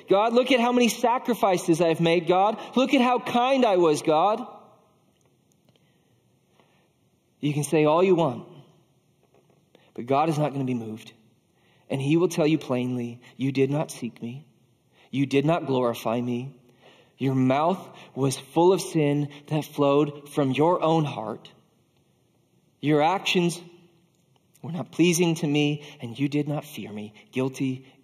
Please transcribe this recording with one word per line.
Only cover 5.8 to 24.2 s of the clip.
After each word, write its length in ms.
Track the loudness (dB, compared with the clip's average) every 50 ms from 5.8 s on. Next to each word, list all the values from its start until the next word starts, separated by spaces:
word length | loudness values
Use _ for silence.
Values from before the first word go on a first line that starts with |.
| _ _ _ _ _ _ _ _ _ _ _ _ _ _ _ _ _ _ _ _ _ _ _ _ _ _ _ _ _ _ _ _
You 120 | -6 -4 -2
can 120 | -4 -2
say 180 | 0 2 2 4
all 180 | 4 4 4
you 140 | 4 4 4
want, 320 | 2 2 0 -2 -6 -10 -16 -20 -20 -20 _ _ _ _ _ _ _ _ _ _ _ _ _ _ _ _ _ _ _ _ _ _ _ _ _ -14
but 100 | -10 -4
God 240 | -2 0 0 2 0
is 80 | 0 0
not 160 | -2 -2 -2
gonna 100 | -4 -4
be 100 | -4 -4
moved. 380 | -4 -6 -8 -10 -12 -14 -18 -20 _ _ _ _ _ _ _ _ _ _ _ _ _ _ -8
And 120 | -6 -4
he 140 | 0 0 2
will 140 | 2 2 0
tell 180 | 0 0 0 2
you 100 | 2 0
plainly, 600 | -2 -2 -4 -4 -2 -4 -4 -6 -6 -8 -10 -14 -18 -20 -10
"You 160 | -6 -4 -2
did 180 | 0 0 0 0
not 220 | 0 -2 -4 -6
seek 300 | -8 -10 -12 -12 -10 -10
me. 240 | -12 -12 -12 -14 -16 _ _ _ _ _ _ _ _ _ _ _ _ _
You 140 | -4 -4 -2
did 200 | 0 0 0 2
not 200 | 2 0 0 -2
glorify 560 | -2 -2 0 0 0 -2 -2 -4 -4 -2 -2
me. 340 | -2 -4 -4 -6 -8 -10 -14 -18 _ _ _ _ _ -20 -20 _ _ _ _ -6
Your 180 | -4 -2 0
mouth 500 | 2 2 2 2 2 0 0 -2 -4 -6 -14 -20 -20 -20 -16 -8
was 240 | -4 -4 -4 -4 -4
full 320 | -10 -4 0 4 4 4
of 80 | 4 2
sin 480 | 0 -4 -2 0 0 0 0 0 -2 -4 -8 -14 -10 -6
that 180 | -6 -6 -6
flowed 640 | -6 -4 0 0 2 2 2 2 0 -2 -8 -18 -8
from 220 | -4 -2 0 0
your 300 | 0 2 2 2 2 2
own 220 | 0 0 2 2 0
heart. 480 | -2 -4 -8 -10 -10 -10 -12 -14 -20 -20 _ _ _ _ _ _ _ _ _ _ _ _ _ _ _ _ _ _ _ _ _ _ _ _ _
Your 220 | -2 0 2 2
actions 600 | 2 2 0 0 -2 0 0 2 2 0 -2 -4 -10 -18 -20 -20 _ _ _ _ _ _ _ _